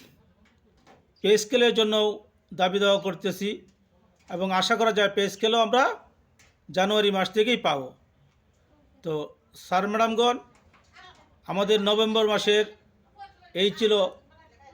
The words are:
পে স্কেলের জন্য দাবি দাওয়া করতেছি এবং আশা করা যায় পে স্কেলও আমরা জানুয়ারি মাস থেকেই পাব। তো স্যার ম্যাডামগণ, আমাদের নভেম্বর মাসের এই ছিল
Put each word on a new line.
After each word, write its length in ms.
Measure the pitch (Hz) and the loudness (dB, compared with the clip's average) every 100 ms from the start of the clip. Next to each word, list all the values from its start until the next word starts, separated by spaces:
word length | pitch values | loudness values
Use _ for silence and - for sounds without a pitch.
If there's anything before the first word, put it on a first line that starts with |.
| - _ _ _ _ _ _ _ _ _ _ _ | -20 _ _ _ _ _ _ _ _ _ _ _
পে 80 | 185 208 | 2 2
স্কেলের 320 | - 247 240 220 | 2 2 2 2
জন্য 160 | 214 214 214 202 - _ - | 0 0 -2 -4 -14 _ -14
দাবি 280 | 165 185 196 | -2 -2 2
দাওয়া 160 | 202 196 185 | 2 2 -2
করতেছি 440 | - 196 180 202 - - _ _ _ _ _ - | -6 -6 -6 -6 -8 -14 _ _ _ _ _ -12
এবং 180 | 175 190 185 | -6 -2 -2
আশা 160 | 185 233 | 0 0
করা 140 | 226 208 | 0 2
যায় 140 | 202 202 | 0 0
পে 80 | 196 | -4
স্কেলও 260 | - 220 226 220 | -2 0 0 2
আমরা 180 | 240 330 440 _ _ _ _ _ _ - | 2 0 -2 _ _ _ _ _ _ -8
জানুয়ারি 400 | 165 196 214 202 | -2 0 2 2
মাস 160 | 190 180 214 | 0 -2 0
থেকেই 240 | 220 233 175 | 0 0 0
পাব। 140 | 143 127 - _ _ _ _ _ _ _ _ _ _ | -2 -6 -16 _ _ _ _ _ _ _ _ _ _
তো 100 | 170 151 - - _ - - | -8 -6 -8 -14 _ -18 -2
স্যার 200 | 180 202 | 0 0
ম্যাডামগণ, 440 | 214 226 226 240 254 - _ _ _ _ - - - _ _ - | 0 0 2 0 0 -6 _ _ _ _ -20 -20 -20 _ _ -8
আমাদের 300 | 175 202 214 202 | -2 0 2 2
নভেম্বর 360 | 214 220 220 214 | 0 2 2 0
মাসের 340 | 202 208 208 214 - _ _ _ - - _ _ 170 | 0 0 0 0 -6 _ _ _ -20 -20 _ _ -2
এই 80 | 202 196 | -2 0
ছিল 140 | 214 208 185 - _ _ - _ - | 0 2 0 -6 _ _ -20 _ -20